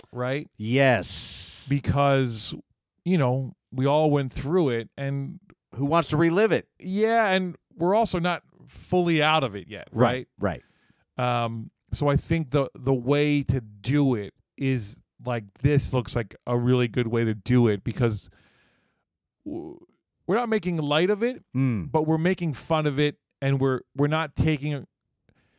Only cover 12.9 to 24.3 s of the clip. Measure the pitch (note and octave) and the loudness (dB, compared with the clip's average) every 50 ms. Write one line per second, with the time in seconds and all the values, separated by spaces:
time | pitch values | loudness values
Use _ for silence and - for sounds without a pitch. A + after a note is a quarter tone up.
12.9 | C3+ B2 A#2+ B2+ C#3+ D3 D3 D3+ D3 D3 C3+ - C#3 B2+ A2 G#2+ G#2 G2+ G2 A#2+ | 0 0 2 2 2 2 2 2 2 0 0 0 -2 -2 -2 -8 -16 -10 -4 0
13.9 | C#3+ D3 C#3+ C3+ B2 G#2+ G2+ F2 - _ _ _ _ - C#3 C3+ C3 A#2+ G#2 G2+ | 2 2 4 2 2 0 -2 -8 -12 _ _ _ _ -4 -2 -2 -2 -2 -4 -8
14.9 | - - _ _ _ - A#2 B2+ A#2+ A#2 G#2 G2 _ - - C#3+ D3 C3+ - - | -16 -20 _ _ _ -12 -6 -6 -4 -6 -6 -10 _ 0 0 2 2 2 0 0
15.9 | C3 B2+ A2+ - - A#2+ G#2+ - - - - - B2 B2 A#2+ B2 B2+ B2 B2 A#2 | -2 -2 -2 -2 -4 -6 -6 -6 -10 -12 -6 -2 -2 0 2 2 2 2 2 0
16.9 | G2 B2 A#2+ A2+ A#2 A#2 A#2 A2 G#2+ G#2 - - B2 B2 A#2+ A2 G#2 F#2+ - B2 | 0 -2 -2 0 0 0 0 0 -2 -2 0 2 4 4 6 4 2 0 -2 -6
17.9 | - - B2 A#2 G#2+ - - - _ _ _ _ _ _ _ _ _ _ _ _ | -2 0 0 0 0 -2 -10 -16 _ _ _ _ _ _ _ _ _ _ _ _
18.9 | _ _ _ _ _ _ _ _ _ _ - - D2 F2 D2+ D#2 - - - _ | _ _ _ _ _ _ _ _ _ _ -14 -12 -12 -10 -12 -12 -16 -18 -20 _
19.9 | _ _ _ _ _ _ _ - F3+ A#3+ B3 A3+ A3 G#3+ D#3+ F3+ E3+ D#3+ D3+ C#3+ | _ _ _ _ _ _ _ -2 -2 -2 0 0 -2 -2 -2 -2 -4 -2 -2 0
20.9 | D3 D#3+ F3+ F#3+ G#3 G3 A3+ B3 - - _ _ - C3 C3+ C3 A#2 G2+ D#2+ B2+ | 2 2 2 2 0 0 -2 -4 -4 -6 _ _ -2 0 0 0 0 -2 -2 -2
21.9 | A#2+ D#3 D#3 D#3 D#3+ D#3+ D#3+ F#3 F#3+ - F3 D#3+ C3 - - - E3 D#3 D3+ D3+ | 0 0 2 2 0 2 2 0 0 0 -2 -6 -6 -6 -4 -2 0 0 0 0
22.9 | C3+ C#3+ D3 D3 - _ _ _ _ - C#3 C#3 C#3 C3 C3 C3+ B2+ - - _ | 0 0 0 0 -2 _ _ _ _ -6 -2 0 0 2 2 0 0 -2 -6 _
23.9 | - C3+ D3 D3 D#3 D#3+ D#3+ C#3+ | -2 0 0 2 0 0 -4 -4